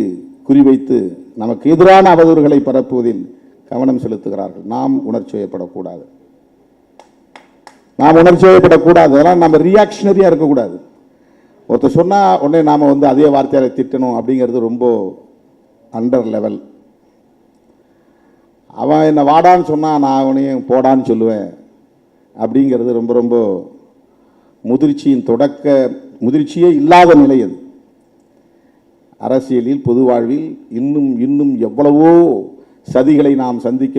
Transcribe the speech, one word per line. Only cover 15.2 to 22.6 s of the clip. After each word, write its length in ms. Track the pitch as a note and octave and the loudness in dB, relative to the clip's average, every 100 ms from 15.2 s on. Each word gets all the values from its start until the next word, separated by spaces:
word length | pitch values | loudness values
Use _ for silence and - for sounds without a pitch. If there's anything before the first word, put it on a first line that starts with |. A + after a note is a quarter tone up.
| _ _ _ _ _ _ _ A2+ | _ _ _ _ _ _ _ -8
அண்டர் 280 | A#2+ B2+ A2+ G#2+ | -4 -4 -4 -6
லெவல். 220 | G#2 G#2 - _ _ _ _ _ _ _ _ _ _ _ _ _ _ _ _ _ _ _ _ - | -8 -10 -16 _ _ _ _ _ _ _ _ _ _ _ _ _ _ _ _ _ _ _ _ -10
அவன் 260 | B2+ D3+ D#3 | -2 0 0
என்னை 140 | D3+ C#3+ | 0 2
வாடான்னு 400 | D#3 F3 F3+ D#3 | 4 4 2 0
சொன்னா 200 | D3+ D#3 D3+ C#3 | -4 -2 -2 -2
நான் 160 | C3+ | -2
அவனையும் 420 | C3+ C3+ C#3 C3 - | -2 -2 -4 -6 -2
போடான்னு 340 | B2+ C3 C3+ A#2+ | 0 2 0 0
சொல்லுவேன் 380 | A2+ A2 G#2+ F#2 - _ _ _ _ _ _ _ - | -2 -2 -4 -8 -16 _ _ _ _ _ _ _ -10
அப்படிங்கிறது 560 | A2+ B2+ | -4 0